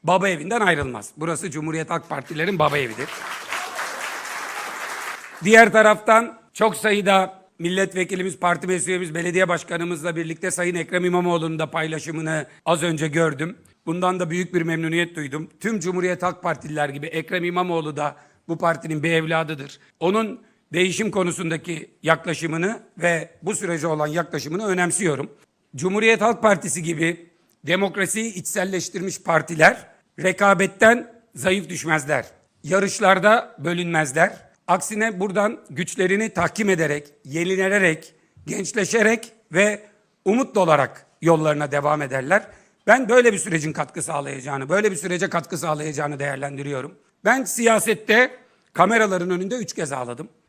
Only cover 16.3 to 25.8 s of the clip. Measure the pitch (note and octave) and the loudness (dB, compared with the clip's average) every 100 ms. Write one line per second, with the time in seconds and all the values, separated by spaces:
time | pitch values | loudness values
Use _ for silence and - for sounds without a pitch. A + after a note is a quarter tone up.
16.3 | - F3 D#3 D3+ D3+ D3 C#3 D#3+ E3 D#3+ | -4 -6 -6 -6 -4 -4 -4 -8 -8 -4
17.3 | F#3 F3 F3 F3+ E3+ D3+ D3 D3 - _ | -4 -2 -2 -2 -2 -4 -4 -6 -6 _
18.3 | _ - E3 E3+ D#3+ D#3+ D#3 D#3 E3 D#3+ | _ -10 -2 0 -2 -4 -4 0 0 0
19.3 | E3 D#3 D#3 C#3 - _ _ E3+ G#3 A3 | -2 -2 -8 -12 -18 _ _ 0 0 -2
20.3 | - _ _ _ D#3+ F#3 D#3+ A3 G3+ F3+ | -6 _ _ _ 0 0 0 -2 0 -2
21.3 | D#3+ E3+ D#3+ B2+ D#3+ - _ D3+ D#3+ F3 | -2 -4 -6 -6 -10 -10 _ 0 0 0
22.3 | D3+ D#3+ D#3+ F3+ A3+ - - E3+ E3+ - | -4 -4 -2 -2 -4 -12 -4 0 0 -4
23.3 | _ D#3+ G3+ F#3 E3 D#3+ D#3 D3+ E3 D#3+ | _ -6 -4 -4 -4 -2 -2 -2 -2 -4
24.3 | D#3 C#3 E3+ A3 F3+ F3+ - F3+ C3+ - | -6 -6 -6 -2 0 0 0 -2 -2 -6
25.3 | - _ _ _ C3 | -12 _ _ _ -6